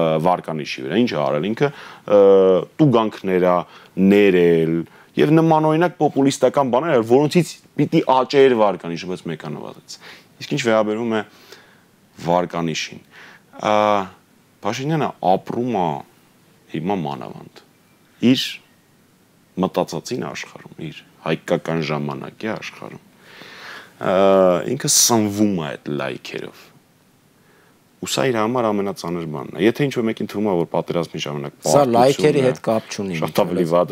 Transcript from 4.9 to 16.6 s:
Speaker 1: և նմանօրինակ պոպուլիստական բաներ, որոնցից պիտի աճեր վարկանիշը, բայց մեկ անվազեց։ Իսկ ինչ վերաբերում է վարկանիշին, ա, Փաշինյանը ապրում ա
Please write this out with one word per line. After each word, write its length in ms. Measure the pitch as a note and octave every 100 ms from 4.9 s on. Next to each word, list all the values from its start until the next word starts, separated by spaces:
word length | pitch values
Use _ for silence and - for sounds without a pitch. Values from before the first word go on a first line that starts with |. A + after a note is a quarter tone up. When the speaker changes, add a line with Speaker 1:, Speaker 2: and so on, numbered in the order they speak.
| - - -
Speaker 1:
և 160 | D3 D#3+
նմանօրինակ 600 | D#3+ D#3 D#3 D#3 F3 -
պոպուլիստական 760 | D3 C#3 C#3 B2+ B2+ C#3+ C3+
բաներ, 300 | A#2+ E3 C3+
որոնցից 480 | A2 B2+ D3 F3+ D#3 - _
պիտի 280 | - D3 E3 -
աճեր 500 | C3 B2 C#3+ C3+ A#2+
վարկանիշը, 540 | G#2 F2+ E2+ E2+ E2+
բայց 140 | F2+ F2
մեկ 200 | D#2 D#2
անվազեց։ 500 | D2 G1+ - - - - - _ -
Իսկ 180 | - D3+
ինչ 60 |
վերաբերում 500 | B2 A2 G#2+ G#2+ A#2+
է 80 | A2 G#2 _ - - - _ _ _ _ -
վարկանիշին, 840 | D#2 F2 F2 E2+ E2+ D2+ - - _ - - - _ -
ա, 180 | G#2+ G#2+ G#2 G#2 F#2+ - _ _ _ _
Փաշինյանը 480 | G2+ A#2+ C#3 D#3+ G#2+ -
ապրում 540 | F2+ F#2+ - A2+ B2+ G#2+
ա 140 | E2+ D2 - _ _ _ _ _